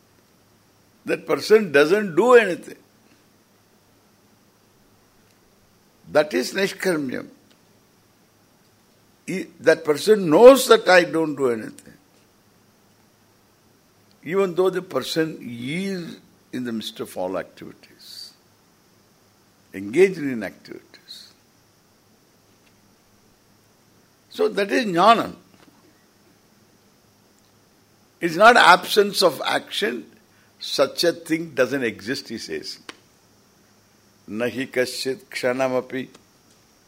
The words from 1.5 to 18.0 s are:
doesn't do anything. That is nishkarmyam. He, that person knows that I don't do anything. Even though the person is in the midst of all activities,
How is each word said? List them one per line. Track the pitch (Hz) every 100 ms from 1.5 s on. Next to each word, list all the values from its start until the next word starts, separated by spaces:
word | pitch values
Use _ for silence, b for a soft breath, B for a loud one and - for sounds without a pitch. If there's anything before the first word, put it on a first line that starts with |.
| 214 196
doesn't | 139 151 208 202 156
do | 240
anything. | 247 202 160 - - _ _ _ _ _ _ _ _ _ _ _ _ _ _ _ _ _ _ _ _ _ _ _ _ _ _ _ _ _ _ _ _ -
That | 147 151
is | 254 240
nishkarmyam. | 190 196 - 185 160 135 117 - - _ _ _ _ _ _ _ _ _ _ _ _ _ _ _ _ _ _ -
He, | 185 - -
that | 127 160 151
person | 143 202 214 175
knows | 156 247 269 -
that | 226 -
I | 180
don't | 170 160 156 139
do | 131
anything. | 110 - - - - _ _ _ _ _ _ _ _ _ _ _ _ _ _ _ _ _ _ _ _ _ _
Even | 139 190 196 165
though | 185
the | 180
person | 180 135 - 165 160 185
is | 127 120 127 170 196 185 165 - _ _ _
in | 123
the | 123
midst | 113 107 -
of | 113 101
all | 92 90
activities, | - - - - - -